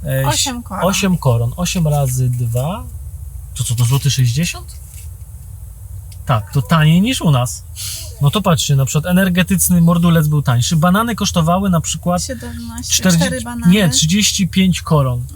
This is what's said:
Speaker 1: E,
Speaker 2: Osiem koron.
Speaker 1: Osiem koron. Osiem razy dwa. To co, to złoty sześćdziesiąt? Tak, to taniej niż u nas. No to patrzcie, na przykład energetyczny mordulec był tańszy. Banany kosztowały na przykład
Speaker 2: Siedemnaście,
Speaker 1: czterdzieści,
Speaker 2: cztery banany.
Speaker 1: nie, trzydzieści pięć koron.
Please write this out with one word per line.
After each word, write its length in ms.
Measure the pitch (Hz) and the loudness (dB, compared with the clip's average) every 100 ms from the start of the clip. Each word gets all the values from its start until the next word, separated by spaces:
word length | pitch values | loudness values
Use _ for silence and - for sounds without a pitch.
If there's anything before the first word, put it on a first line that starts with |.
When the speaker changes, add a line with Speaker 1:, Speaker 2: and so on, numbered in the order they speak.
Speaker 1:
E, 220 | - 135 135 | -2 0 0
Speaker 2:
Osiem 360 | - 277 240 | 0 -2 -6
koron. 220 | - 185 175 | -8 -2 -2
Speaker 1:
Osiem 300 | 196 196 180 | 0 0 2
koron. 340 | 135 117 117 - | 2 2 0 -2
Osiem 320 | 175 185 156 | -4 0 0
razy 420 | 147 135 127 127 | 2 0 0 -2
dwa. 540 | 123 117 120 143 214 - - - - - - - | 0 -2 -2 -4 -6 -10 -12 -12 -12 -14 -14 -14
To 100 | - | -8
co, 100 | - | -4
to 100 | 113 | 0
złoty 260 | 120 135 143 | 0 2 0
sześćdziesiąt? 640 | 131 123 123 175 359 - - - - - - - - - - - - - - - - - | 2 2 2 -2 -4 -12 -16 -16 -16 -16 -16 -18 -18 -18 -16 -16 -16 -16 -14 -14 -14 -2
Tak, 260 | 110 107 | -2 0
to 100 | 139 | -4
taniej 380 | - 165 151 170 | 2 4 6 4
niż 200 | 214 262 | 4 2
u 100 | 190 | 2
nas. 340 | 131 120 - - - - - - - | 2 0 -6 -14 -12 -10 -10 -12 -2
No 80 | 143 | 0
to 120 | 214 | 2
patrzcie, 340 | 190 160 - 139 | 0 0 2 0
na 80 | |
przykład 280 | 135 156 170 | 2 -2 2
energetyczny 680 | 180 190 180 175 190 - 180 | 2 2 2 2 2 4 4
mordulec 480 | 170 175 170 165 151 | 6 4 4 4 4
był 140 | 151 | 2
tańszy. 340 | 139 120 120 165 | 2 2 2 2
Banany 380 | 175 190 233 | 4 2 0
kosztowały 560 | 226 202 180 160 180 196 | -2 0 0 2 2 2
na 100 | 170 | 0
przykład 420 | - - 175 175 | 0 -4 -2 -2
Speaker 2:
Siedemnaście, 720 | 175 247 240 233 233 233 247 | -4 -8 -10 -10 -10 -8 -4
Speaker 1:
czterdzieści, 320 | - 185 170 - | 0 2 2 2
Speaker 2:
cztery 160 | - | -2
banany. 280 | 240 240 175 | -6 0 4
Speaker 1:
nie, 160 | 196 185 | 6 4
trzydzieści 600 | - 160 196 202 - 185 | 2 2 2 0 0 0
pięć 340 | - 190 165 | 2 2 0
koron. 420 | - 156 131 123 127 | 2 2 2 -2 -6